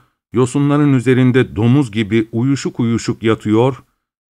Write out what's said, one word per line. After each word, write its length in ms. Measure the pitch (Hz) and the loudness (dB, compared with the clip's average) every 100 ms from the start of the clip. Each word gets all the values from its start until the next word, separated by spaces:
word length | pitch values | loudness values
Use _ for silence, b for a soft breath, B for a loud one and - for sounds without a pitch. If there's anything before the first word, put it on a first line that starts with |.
| b b _ | b b _
yosunların 600 | 104 127 143 143 143 147 | -2 0 0 0 2 2
üzerinde 640 | 135 120 123 127 127 117 73 | 2 2 2 2 2 0 0
domuz 360 | 117 131 131 | 2 2 0
gibi 380 | 101 104 113 110 | -4 -2 -2 -2
uyuşuk 480 | 117 131 139 - - | -4 -2 -2 -6 -4
uyuşuk 440 | 117 113 - 113 | -2 -2 -4 -4
yatıyor 600 | 110 107 107 107 127 135 _ _ _ _ | -2 -2 0 0 0 -2 _ _ _ _